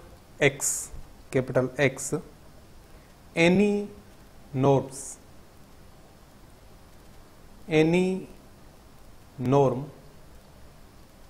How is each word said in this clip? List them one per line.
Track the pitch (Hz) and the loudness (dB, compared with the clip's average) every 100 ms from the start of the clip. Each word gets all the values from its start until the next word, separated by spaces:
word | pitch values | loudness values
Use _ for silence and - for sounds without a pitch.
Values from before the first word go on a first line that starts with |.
| - - - - | -18 -20 -14 0
X, | 143 139 - - - - - - - | 0 0 -6 -6 -10 -14 -16 -20 -4
capital | 143 127 131 127 - | -4 0 -2 -2 0
X, | 135 - - 151 - - - - - - - - - - - | 0 0 -8 -8 -10 -20 -20 -20 -20 -20 -20 -20 -20 -20 -8
any | 170 170 190 208 202 202 - - - - - - | 2 4 4 2 0 -6 -14 -20 -20 -20 -20 -8
norms, | 135 139 135 135 - - - - - - - - - - - - - - - - - - - - - - - - - - - - | 0 2 2 0 -12 -16 -18 -20 -20 -20 -20 -20 -20 -20 -20 -20 -20 -20 -20 -20 -20 -20 -20 -20 -20 -20 -20 -20 -20 -20 -18 -2
any | 156 160 180 185 185 - - - - - - - - - - - - | 2 4 2 0 -2 -8 -20 -20 -20 -20 -20 -20 -20 -20 -20 -20 -6
norm | 127 139 135 120 151 - - - - - - - - - - - - - | 0 2 2 0 -10 -16 -20 -20 -20 -20 -20 -20 -20 -20 -20 -20 -20 -20